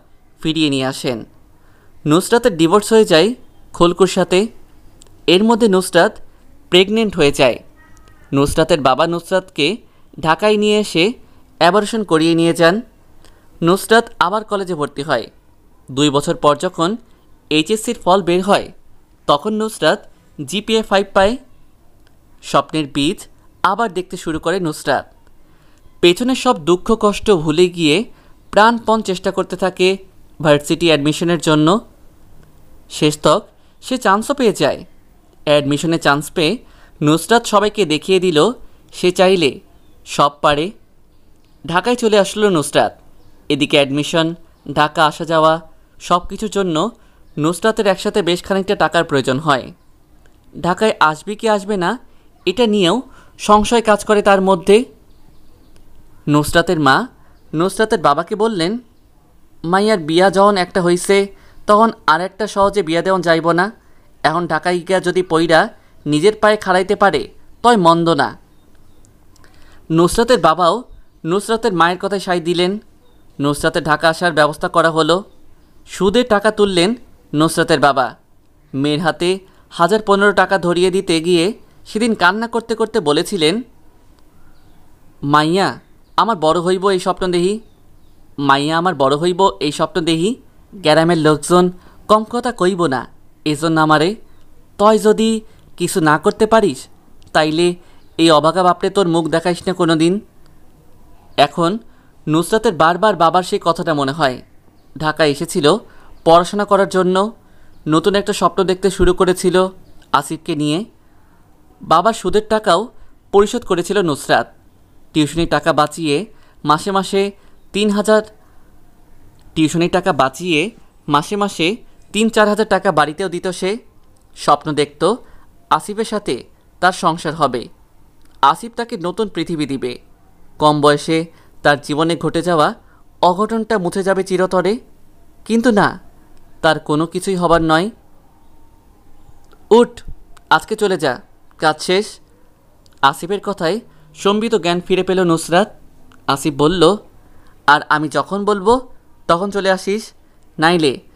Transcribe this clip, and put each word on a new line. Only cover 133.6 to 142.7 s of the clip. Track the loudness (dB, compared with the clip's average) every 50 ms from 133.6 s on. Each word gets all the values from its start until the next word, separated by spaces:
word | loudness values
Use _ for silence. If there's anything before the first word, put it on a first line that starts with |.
| -2 -2 -2 -2
মুছে | -2 -4 -4 -4 -2
যাবে | 0 0 -2 -2
চিরতরে। | -2 -2 -2 0 0 0 0 0 0 -2 -4 -8 -14 -20 -20 -20 -20 -20 -20 -20 -20 -20 -16 -6
কিন্তু | -4 -2 0 2 2
না, | 4 4 2 0 0 -6 -12 -20 -20 -20 -20 -20 -20 -20 -20 -20 -8 -2
তার | 0 0 0 0
কোনো | -2 -2 -2 -2 -2
কিছুই | -4 -6 -6 -6 -4 -2
হবার | -2 0 2 2 2
নয়। | 2 2 2 0 0 -2 -8 -14 -20 -20 -20 -20 -20 _ _ _ -20 -20 -20 -20 -20 -20 _ _ _ _ _ _ _ -20 -20 -20 -20 -20 -20 -20 -20 -20 -20 -20 -2 2
"উঠ, | 2 4 4 2 -2 -8 -16 -16 -16 -16 -18 -20 -20 -20 -4 0
আজকে | 0 0 0 -4 -6
চলে | -4 -2 -2 -2 -2
যা, | -2 -2 -4 -4 -8 -18 _ _ _ -20 -8 -2
কাজ | 0 0 0 0
শেষ।" | -2 -2 -2 -2 -2 -4 -10 -20 -20 _ _ _ _ _ _ _ _ _